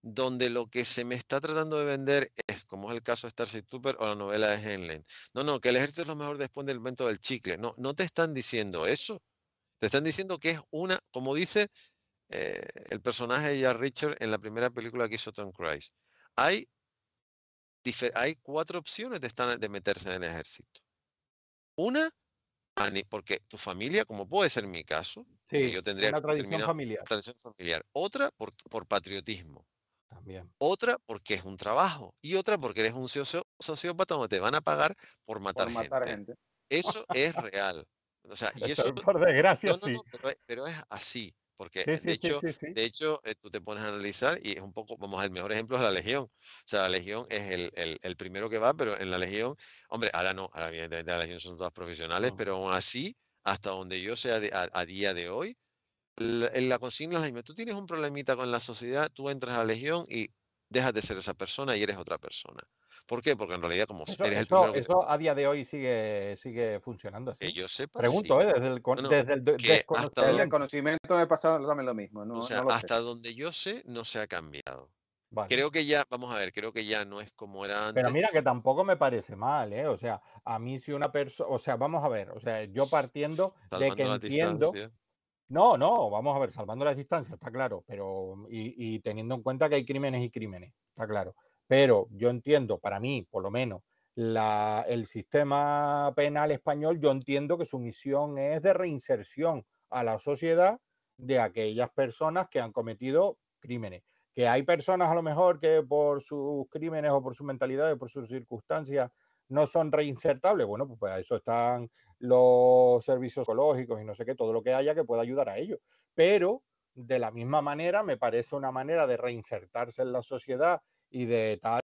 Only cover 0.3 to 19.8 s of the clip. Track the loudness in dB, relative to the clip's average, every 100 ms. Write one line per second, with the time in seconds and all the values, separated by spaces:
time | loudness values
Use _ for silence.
0.3 | 2 0 0 -2 -2 0 0 -2 -6 -2
1.3 | -2 0 -2 0 0 0 0 2 2 2
2.3 | -6 -8 -8 -10 -12 -8 -8 -2 -2 -2
3.3 | -6 -6 -6 -10 -6 -6 -2 -4 -4 -2
4.3 | 0 2 2 -2 -8 -8 -10 -14 -20 -12
5.3 | -4 -2 2 4 4 2 -4 -8 -6 -6
6.3 | -6 -6 -6 -6 -6 -6 -2 -2 -2 -4
7.3 | -4 -4 -4 -6 -4 -6 -2 -2 0 0
8.3 | 0 -4 -2 -2 -2 0 2 0 -2 _
9.3 | _ _ _ _ _ 0 2 0 -4 -4
10.3 | -2 -2 -2 -6 -6 -2 -2 _ -8 -2
11.3 | 0 2 2 0 -4 -20 _ _ _ _
12.3 | -6 -6 -6 -10 -14 -10 -4 -2 -2 0
13.3 | 0 0 2 2 2 -2 -2 -4 -2 -2
14.3 | -2 -4 -2 -2 -2 -8 -2 -2 -2 -8
15.3 | -10 -12 -6 -4 -4 -8 _ _ _ _
16.3 | 2 4 2 -4 _ _ _ _ _ _
17.3 | _ _ _ _ _ -6 -2 -2 2 0
18.3 | -2 -4 -4 -2 -6 -6 -8 -6 -6 -8
19.3 | -2 0 0 -4 -4